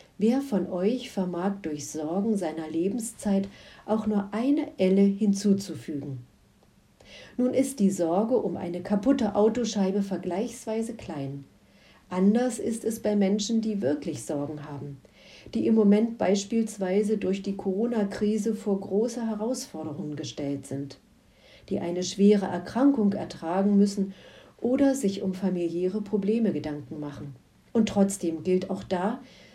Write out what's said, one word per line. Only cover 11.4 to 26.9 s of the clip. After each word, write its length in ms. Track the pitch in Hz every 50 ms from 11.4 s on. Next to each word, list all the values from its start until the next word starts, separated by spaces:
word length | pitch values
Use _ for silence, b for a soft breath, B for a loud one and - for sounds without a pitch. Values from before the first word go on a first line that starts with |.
| - - _ b b b b b b b b b b b
Anders 500 | 180 185 190 202 220 240 254 254 240 -
ist 260 | - - 226 226 -
es 140 | - 226 -
bei 160 | - 208 208
Menschen, 460 | 208 196 190 202 208 - - 233 220
die 200 | 220 220 208 196
wirklich 440 | 208 269 - - - 170 147 120 -
Sorgen 400 | - 156 143 143 147 151 151 143
haben, 360 | 147 143 135 143 143 139 - B B B B B B B B B B -
die 140 | 226 - 226
im 80 | 220
Moment 420 | 220 208 202 208 214 233 233 - -
beispielsweise 1000 | - 185 202 196 - - 226 226 220 - - 196 190 180 190 208 208 208 220
durch 280 | 196 190 185 196 196 -
die 100 | 202 196
Corona-Krise 1000 | - - 196 185 196 233 240 240 220 202 196 - - 208 208 220 208 202 226 220
vor 240 | - - 214 196 196
große 440 | - - 185 208 233 240 233 240 226
Herausforderungen 920 | 220 214 202 214 240 262 - - - - 156 156 156 143 - 151 151 147
gestellt 500 | 147 147 127 - - 143 139 143 139 -
sind, 320 | - 135 139 143 139 - - _ _ _ b b b b b b b b b b -
die 100 | - -
eine 240 | - 175 175 180
schwere 440 | 180 - - 190 202 202 208 196 190
Erkrankung 680 | - 175 175 175 - - 226 277 285 277 226 202 196
ertragen 640 | 196 - 165 165 - - 160 165 175 190 196 208 202
müssen 360 | 196 208 202 - 208 196 196 B B B B B B B B B _
oder 360 | - 240 262 285 277 269 262
sich 260 | - - 190 196 -
um 120 | - 190 185
familiäre 680 | - 202 185 180 175 175 165 170 175 180 185 190 214
Probleme 520 | 202 - 214 202 190 202 220 233 220 190
Gedanken 460 | 143 147 151 156 147 147 - -